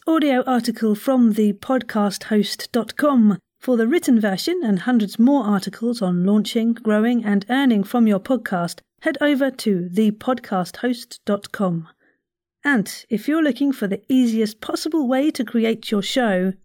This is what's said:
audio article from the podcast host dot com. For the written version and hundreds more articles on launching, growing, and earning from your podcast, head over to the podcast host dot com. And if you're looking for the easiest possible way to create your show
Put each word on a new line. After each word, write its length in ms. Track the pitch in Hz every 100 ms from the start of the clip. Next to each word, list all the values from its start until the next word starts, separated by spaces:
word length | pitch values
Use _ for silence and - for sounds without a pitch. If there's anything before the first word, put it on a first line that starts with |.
| -
audio 360 | 320 294 254
article 520 | 254 247 233 226 220
from 380 | 208 - 262 233
the 220 | 214 208
podcast 680 | 202 - 262 247 220 202 202
host 440 | - 214 202 - -
dot 260 | 240 214 -
com. 400 | 294 262 214 196 _ _
For 180 | - 240
the 120 | 226
written 320 | 339 339 233
version 420 | 208 185 - 359
and 160 | 254 190
hundreds 400 | - 240 202 -
more 260 | 240 285
articles 560 | 208 202 190 - 233 240
on 240 | 185 175
launching, 480 | 185 208 214 233 226
growing, 520 | 233 220 214 226 240
and 200 | 208 202 -
earning 320 | 254 277 214
from 240 | 190 240 220
your 140 | 196
podcast, 580 | - 254 - 185 170 - _ _
head 160 | 320 302
over 300 | 294 269 269
to 380 | 262 220 185 180
the 200 | 180 214
podcast 640 | 214 - 254 - 190 175 -
host 440 | 240 240 - - -
dot 260 | 202 -
com. 340 | - 190 170 160 _ _ _ _ _ _ _
And 400 | 285 254 190 - -
if 180 | 208 247
you're 140 | 320
looking 300 | 302 240 277
for 140 | 269 202
the 160 | 196 -
easiest 540 | 262 240 220 214 -
possible 440 | - 330 320 320 247
way 240 | 262 302
to 120 | 294
create 460 | 233 240 220 226 -
your 120 | 208
show 520 | 190 262 233 185 185 190